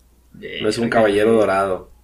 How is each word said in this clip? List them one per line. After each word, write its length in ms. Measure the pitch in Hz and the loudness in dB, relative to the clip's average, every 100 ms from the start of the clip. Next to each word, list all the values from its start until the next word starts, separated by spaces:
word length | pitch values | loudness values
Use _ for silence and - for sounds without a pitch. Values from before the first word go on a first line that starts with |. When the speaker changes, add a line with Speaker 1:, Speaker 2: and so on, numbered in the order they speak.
| _ _ _ - - - | _ _ _ -20 -14 -6
Speaker 1:
No 80 | 107 | -4
es 80 | 117 | -2
un 80 | 117 | -2
Speaker 2:
Verga. 120 | 113 | 2
Speaker 1:
caballero 340 | 107 101 110 | 2 2 2
dorado. 580 | 113 101 95 98 92 - - | 2 2 0 -2 -4 -10 -20